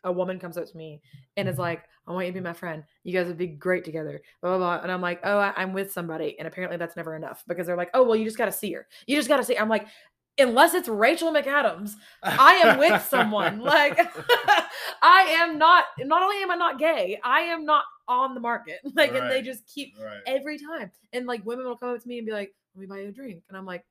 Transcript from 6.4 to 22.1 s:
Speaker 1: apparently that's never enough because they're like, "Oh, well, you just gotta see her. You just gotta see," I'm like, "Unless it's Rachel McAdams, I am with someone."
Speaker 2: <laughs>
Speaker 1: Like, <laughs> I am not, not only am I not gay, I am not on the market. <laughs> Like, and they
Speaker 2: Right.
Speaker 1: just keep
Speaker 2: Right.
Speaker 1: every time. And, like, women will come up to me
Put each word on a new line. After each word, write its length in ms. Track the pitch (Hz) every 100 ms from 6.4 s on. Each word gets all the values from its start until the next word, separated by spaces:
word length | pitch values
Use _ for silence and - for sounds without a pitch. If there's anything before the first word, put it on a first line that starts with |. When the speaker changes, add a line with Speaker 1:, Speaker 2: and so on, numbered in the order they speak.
| 160
Speaker 1:
apparently 300 | 170 180 170
that's 180 | 170 170
never 200 | 160 156
enough 280 | 156 - -
because 200 | 175 175
they're 100 | 175
like, 140 | 180
"Oh, 100 | 262
well, 120 | 247 220
you 100 | 220
just 120 | 220
gotta 140 | 214
see 200 | 190 208
her. 140 | - - - -
You 80 | 285
just 100 | 233
gotta 140 | 285
see," 140 | 233 -
I'm 120 | 214
like, 180 | 220 214 - _ _ _ -
"Unless 360 | 254 233 339 349
it's 120 | -
Rachel 420 | 214 226 330 330
McAdams, 600 | 302 269 285 240 170 208 - - _
I 320 | - - 277 381
am 220 | 311 262
with 220 | 302 208
someone." 580 | - 254 220 208 170 208
Speaker 2:
<laughs> 60 | 262
Speaker 1:
Like, 340 | 302 285 277
<laughs> 1000 | 349 - - 480 - 381 - - - -
I 200 | 302 370 359 330
am 160 | 339 311
not, 280 | 320 349 - -
not 220 | 262 330
only 140 | 370 403
am 80 | 381
I 40 | 349
not 240 | 339 262
gay, 400 | 311 294 185 202
I 180 | 240 285
am 240 | 339 330 302
not 200 | 302 - _ -
on 260 | 247 262
the 60 | 254
market. 400 | 233 226 - 175
<laughs> 120 | 277 -
Like, 200 | 285 254
and 140 | 247
they 80 | 262
Speaker 2:
Right. 60 |
Speaker 1:
just 240 | 247 247 _
keep 280 | 285 269 208
Speaker 2:
Right. 220 | 220 208 208
Speaker 1:
every 320 | 269 277 294
time. 340 | 294 330 196 _ _
And, 120 | 247 247
like, 180 | 233 202
women 200 | 240 254
will 120 | 240
come 120 | 247 240
up 60 |
to 60 |
me 100 | 240